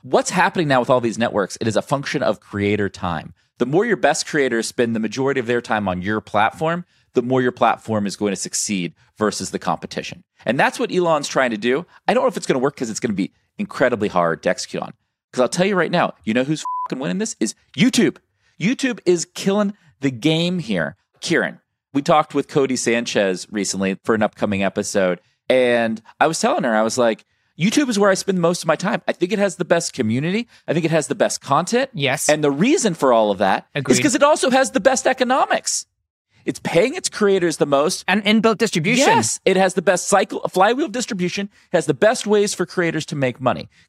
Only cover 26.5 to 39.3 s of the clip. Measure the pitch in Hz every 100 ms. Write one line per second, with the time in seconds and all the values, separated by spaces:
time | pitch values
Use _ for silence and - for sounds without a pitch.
26.5 | 311 135 107 110 127 117 104 _ _ _
27.5 | - 190 - 262 202 202 185 - 190 170
28.5 | 175 165 151 190 233 - - 180 196 202
29.5 | 190 165 170 - - 110 120 160 208 240
30.5 | _ - 147 160 160 147 123 110 - -
31.5 | 143 180 240 269 - 135 143 - 156 147
32.5 | 139 233 349 214 165 135 117 107 98 98
33.5 | 110 - 147 127 - 285 262 285 302 262
34.5 | 262 254 262 247 262 262 262 247 269 415
35.5 | - - - - _ _ _ _ _ -
36.5 | - - 165 247 370 - - 202 196 170
37.5 | 143 151 139 160 - - 202 202 220 220
38.5 | 202 226 175 165 247 302 480 -